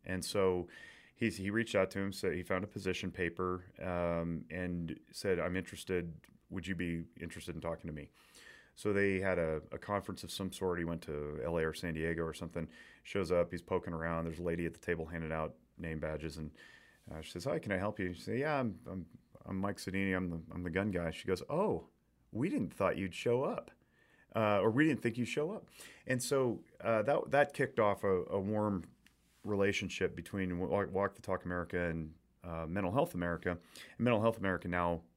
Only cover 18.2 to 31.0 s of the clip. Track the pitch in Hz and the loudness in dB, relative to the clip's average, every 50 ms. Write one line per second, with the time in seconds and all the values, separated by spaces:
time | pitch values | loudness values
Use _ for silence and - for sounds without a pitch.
18.2 | - - 104 120 139 156 151 139 127 117 95 - - - 90 95 85 - - - | -6 -4 -2 -2 0 2 2 2 2 0 -2 -4 -10 -10 -8 -8 -8 -10 -14 -20
19.2 | _ _ _ - - - 95 95 95 101 101 - - - 90 95 98 98 92 92 | _ _ _ -16 -8 -6 -4 -2 -2 -2 -2 -4 -6 -4 -2 0 2 2 2 2
20.2 | 92 87 85 82 80 - - 87 87 87 82 92 101 107 92 87 85 82 80 - | 2 0 -2 -4 -6 -8 -8 -6 -4 0 0 2 2 2 0 0 0 -2 -4 -4
21.2 | - - 92 87 - - 143 160 202 214 117 80 - - _ _ _ _ _ _ | 0 0 0 0 0 -2 0 0 2 2 0 -2 -4 -10 _ _ _ _ _ _
22.2 | _ _ - 107 127 190 285 285 113 80 - - 101 90 - 78 98 92 85 - | _ _ -4 -2 0 0 0 0 -2 -2 -2 2 2 2 4 2 -2 -2 -4 -2
23.2 | - 120 120 123 139 - - - - - - _ _ _ _ _ _ _ _ _ | 0 2 2 2 2 0 -2 -4 -6 -10 -20 _ _ _ _ _ _ _ _ _
24.2 | - _ - 110 110 107 104 101 95 113 107 127 151 160 139 - - 113 98 120 | -20 _ 0 2 4 4 4 6 4 4 6 6 4 4 4 2 0 -2 0 0
25.2 | 120 110 - 151 147 165 208 214 - - - - - - - - - - 131 127 | -2 -2 0 -2 -2 -2 -4 -8 -12 -16 -20 -20 -20 -20 -20 -20 -2 -2 0 0
26.2 | 127 - 143 135 131 123 107 - - - - - - 104 117 110 104 120 143 - | 2 2 4 4 4 4 2 -2 -6 -16 -18 -4 2 2 4 4 4 4 2 2
27.2 | - - - 139 147 - - - 139 123 - - 110 104 101 - - 101 95 90 | 2 4 6 6 6 6 4 0 0 0 4 4 4 4 4 4 2 4 4 4
28.2 | - - - 101 95 98 107 107 104 107 101 90 80 - - _ _ - _ _ | 2 2 0 0 2 2 2 2 2 2 2 0 -2 -6 -14 _ _ -20 _ _
29.2 | _ _ _ _ _ - 104 98 98 98 101 - - 87 - - 95 87 - 85 | _ _ _ _ _ 0 2 4 6 4 4 2 0 -2 -2 0 0 0 0 -2
30.2 | 82 - - 98 95 90 87 87 92 - 80 101 98 - 92 92 | -8 -4 -2 -2 0 0 0 0 0 2 2 2 2 2 2 0